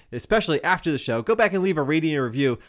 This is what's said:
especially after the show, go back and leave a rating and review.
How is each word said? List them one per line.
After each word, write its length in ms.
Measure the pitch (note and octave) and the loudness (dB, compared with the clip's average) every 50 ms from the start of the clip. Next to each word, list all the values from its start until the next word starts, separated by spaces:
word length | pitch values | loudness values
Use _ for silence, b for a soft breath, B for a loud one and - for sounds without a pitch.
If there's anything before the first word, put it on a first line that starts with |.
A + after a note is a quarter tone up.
| b b | b b
especially 520 | - A#2+ - - G#3+ A3+ - - D#3 - - | -12 -12 -2 0 0 0 2 0 -2 0 0
after 260 | E3 F3+ - - E3+ | 0 0 0 0 -2
the 60 | D3+ | -2
show, 240 | B2+ - - A#2 A#2 | -2 -2 -2 -2 -2
go 140 | A2+ - A3+ | 0 0 2
back 180 | A3 A3 G3+ | 2 2 2
and 100 | F#3 F#3+ | 2 0
leave 140 | F3+ G3 E3+ | 0 0 0
a 60 | D#3 | 0
rating 320 | C#3 C3+ D#3 D#3+ D#3+ D#3+ D3+ | 0 0 0 0 0 0 0
and 100 | C#3+ C3 | 0 -2
review. 340 | A#2+ A2+ C3+ C#3 C3 A#2+ b b | -2 -2 0 0 0 0 b b